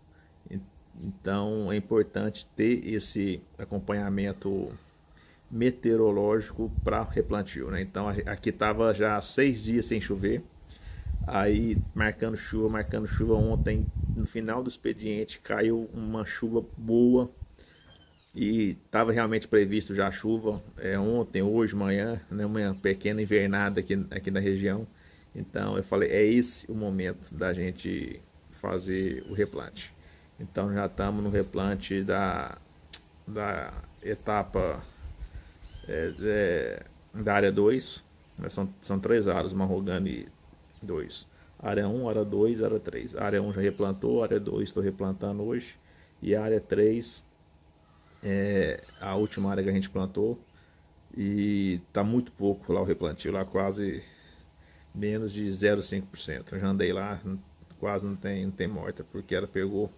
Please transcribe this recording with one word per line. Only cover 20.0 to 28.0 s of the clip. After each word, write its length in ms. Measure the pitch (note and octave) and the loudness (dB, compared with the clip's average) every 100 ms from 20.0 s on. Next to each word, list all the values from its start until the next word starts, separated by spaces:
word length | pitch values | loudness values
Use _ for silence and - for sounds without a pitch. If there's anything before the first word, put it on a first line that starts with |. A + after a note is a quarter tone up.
| G2 | 0
a 40 | |
chuva, 500 | F#2+ G#2+ A2+ A2 G2+ - - | 0 -2 0 0 -4 -6 -8
é, 220 | F#2+ G2 | -2 0
ontem, 420 | G#2 A#2+ G#2+ F#2 | 2 0 0 0
hoje, 340 | G2 A2+ A2 | 2 4 2
amanhã, 460 | G2+ G2 G2 A2 F#2 - | 2 0 0 0 -4 -6
né, 140 | G#2 | -4
uma 300 | G#2 G#2+ G2+ | -2 0 -2
pequena 480 | F#2+ G2+ F#2+ G#2 G#2+ | 0 0 0 0 -2
invernada 580 | G#2 G#2 G2 G2 G2+ G2+ | 2 4 4 2 0 0
aqui, 140 | F#2 G2 F2+ | 0 -2 -2
aqui 200 | G2 G2 | -6 -2
na 100 | F#2+ | 0
região. 460 | G2 G2 G2 G2+ A2 - - - - | 2 2 0 -2 -6 -14 -20 -20 -16
Então 420 | G2+ G2 - G2+ G2+ | -12 -6 -4 -2 -2
eu 60 | |
falei, 280 | F#2+ G2 - | 0 2 4
"É 140 | G2 | 6
esse 460 | G#2+ A#2+ A#2+ - - | 6 6 2 -4 -8
o 40 | |
momento 600 | A2 G#2 F#2+ F#2 F2+ - | -6 -2 -2 -2 -6 -10
da 180 | D#2 F#2 | -4 -2
gente 680 | F2+ F2+ F2 - F#2 | -2 -4 -4 -6 -4